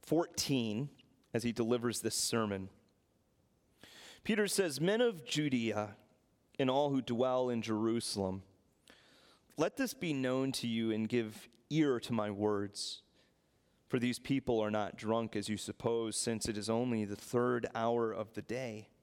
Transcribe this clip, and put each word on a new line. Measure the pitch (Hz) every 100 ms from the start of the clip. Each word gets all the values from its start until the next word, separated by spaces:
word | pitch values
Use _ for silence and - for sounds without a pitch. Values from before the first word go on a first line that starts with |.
fourteen | - 156 170 - - 135 113 107 143 - _ _ _
as | 117
he | 117
delivers | 110 113 120 120 107
this | 110
sermon. | - - 120 107 98 95 - _ _ _ _ _ _ _ _ _ _ - - - -
Peter | - 208 202
says, | - 185 135
"Men | 165 220
of | 240 180
Judea | 135 151 151 127 113 107 104 101 - _ _ _ _ _
and | 131
all | 131 147
who | 135
dwell | 117 117 127 127 127
in | 120
Jerusalem, | 110 110 113 117 - 104 95 92 95 _ _ _ _ - - - - _ _ -
let | 165 -
this | 262
be | - 175
known | 139 127 131 135
to | 131 120
you | 113 113
and | 107 110
give | 120 110 110 - _ _
ear | 151 147 120
to | -
my | 117 104
words. | 101 104 101 101 - - - _ _ _ _ _ _ _ _ _
For | 135
these | 120 120
people | - 139 123 117
are | 107
not | 107 98 -
drunk | 107 113 113
as | 104 101
you | 107
suppose, | - 110 120 117 113 -
since | - 113 -
it | 104
is | 104
only | 113 123 113
the | 104 101
third | - 123 123 123 113
hour | 113 113 117 113
of | 98 107
the | -
day. | - 123 127 107 101 _